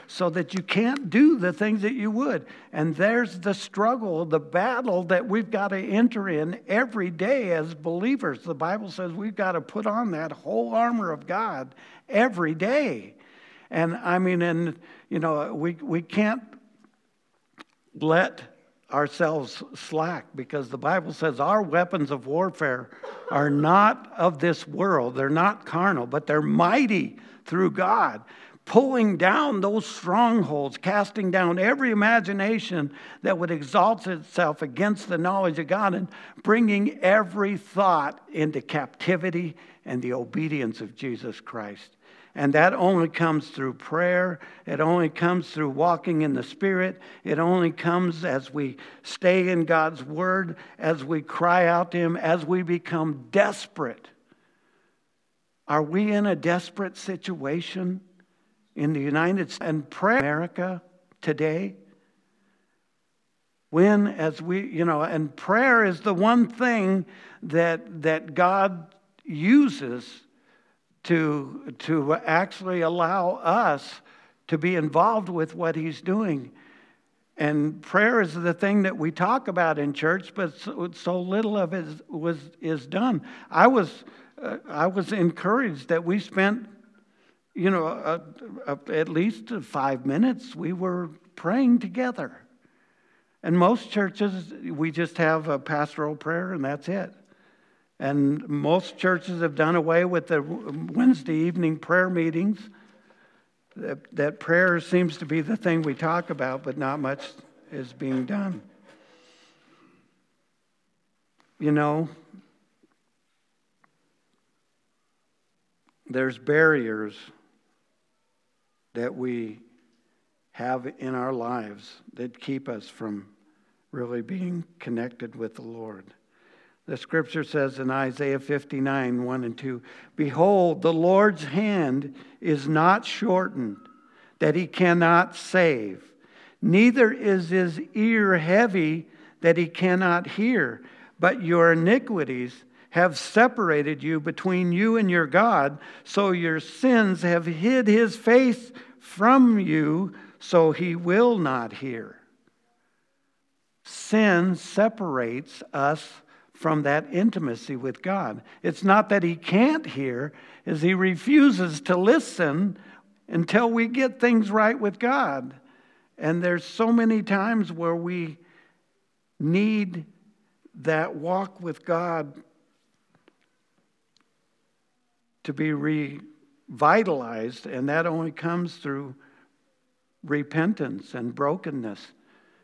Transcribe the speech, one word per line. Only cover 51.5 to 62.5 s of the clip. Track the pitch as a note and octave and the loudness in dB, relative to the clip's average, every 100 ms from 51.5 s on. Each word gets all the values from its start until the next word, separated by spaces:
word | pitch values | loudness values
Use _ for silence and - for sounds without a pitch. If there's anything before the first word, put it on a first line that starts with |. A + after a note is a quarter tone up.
| F3+ E3+ | 4 4
out | E3+ F3 | 4 0
to | F3 | 0
Him, | E3+ E3+ | 0 0
as | D#3+ F3 D3+ | 0 0 0
we | F#3 | -2
become | E3+ F3 - E3+ D#3+ C#3+ A#2+ | 0 -4 -2 -2 -2 -4 -2
desperate. | G3 G#3 - - - C3+ A2+ - _ _ _ _ _ _ _ _ _ _ _ _ _ _ _ - | 2 2 -2 -10 -8 -8 -8 -18 _ _ _ _ _ _ _ _ _ _ _ _ _ _ _ -2
Are | D3 | -2
we | D3+ F3 G#3 | 0 0 2
in | G#3 G#3 | 2 0
a | E3 | 0
desperate | D#3 F3 F3 - G3 F#3+ | 0 -2 -2 -8 -8 -8
situation | - F#3 - E3+ C#3 D#3+ E3 F#3+ F3+ F#3 - _ _ _ _ _ _ - | -10 -8 -8 -8 -6 -6 -6 -6 -4 -6 -10 _ _ _ _ _ _ -4
in | D3 | -2
the | D3+ | -2
United | C#3 D3 E3+ F#3+ D#3+ | -2 0 0 0 -4
States | - E3 | -6 -6
and | D#3 C#3 | -4 -6
prayer, | - F#3+ A#3+ | -2 0 2
America | C#3 D3 E3+ - F3+ F3+ - _ _ _ | 0 -2 -4 -6 -6 -8 -12 _ _ _
today? | - D3+ D#3 D#3+ G3 F#3+ - _ _ _ _ _ _ | -4 -2 -2 -2 -6 -10 -20 _ _ _ _ _ _